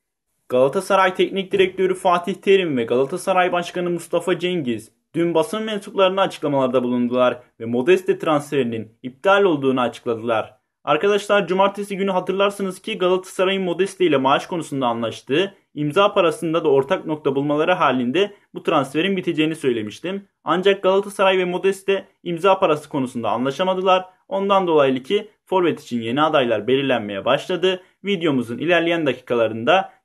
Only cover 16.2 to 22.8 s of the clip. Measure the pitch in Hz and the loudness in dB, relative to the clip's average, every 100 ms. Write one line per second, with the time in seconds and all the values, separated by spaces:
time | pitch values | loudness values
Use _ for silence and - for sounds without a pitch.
16.2 | 170 156 170 165 160 139 135 - - 151 | 2 0 -2 0 2 2 2 -2 -2 -4
17.2 | 147 135 147 147 165 180 147 131 120 160 | -2 0 0 0 0 2 2 0 0 0
18.2 | 202 - _ 180 - 160 139 - 185 190 | -2 -4 _ -10 0 0 0 -2 -2 -2
19.2 | 175 151 156 160 139 117 104 104 170 196 | -4 -2 -2 0 -2 -2 -4 -10 -10 -10
20.2 | 196 _ 139 170 190 190 185 196 202 202 | -12 _ -2 2 2 2 2 2 0 0
21.2 | 190 190 180 180 190 196 - 196 - _ | 2 4 0 0 -2 -2 -2 -2 -2 _
22.2 | 175 165 190 190 185 151 | -8 0 2 4 2 0